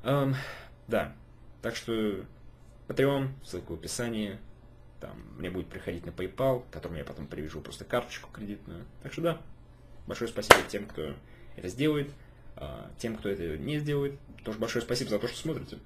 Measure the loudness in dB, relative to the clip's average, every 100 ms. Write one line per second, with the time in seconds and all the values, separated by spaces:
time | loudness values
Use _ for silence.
0 | 4 4 6 2 -2 -10 -12 -16 2 2
1 | 2 -6 -18 -18 -18 -6 -4 -4 0 4
2 | 4 2 -4 -14 -18 -18 -20 -18 -2 6
3 | 6 6 2 -2 -6 -8 -6 -6 -4 -2
4 | 0 0 0 -4 -10 -16 -18 -18 -18 -12
5 | -10 -10 -12 -6 -2 -2 -4 -6 -4 -4
6 | -6 -4 -4 2 4 4 0 -8 -6 -6
7 | -6 -8 -6 -6 -4 -6 -8 -10 0 0
8 | 0 -10 -10 -8 -6 -8 -8 -10 -12 -12
9 | -8 0 2 2 -6 -14 -18 -18 -16 -12
10 | -8 -2 0 0 10 10 10 -4 -4 -4
11 | -4 -4 -12 -16 -12 -6 -4 4 4 6
12 | 2 -4 -16 -16 -14 -8 -8 -8 -10 -4
13 | -4 0 0 0 0 -2 0 0 2 2
14 | 2 -2 -12 -8 -6 0 2 2 2 2
15 | 4 2 2 0 -2 -2 -4 -10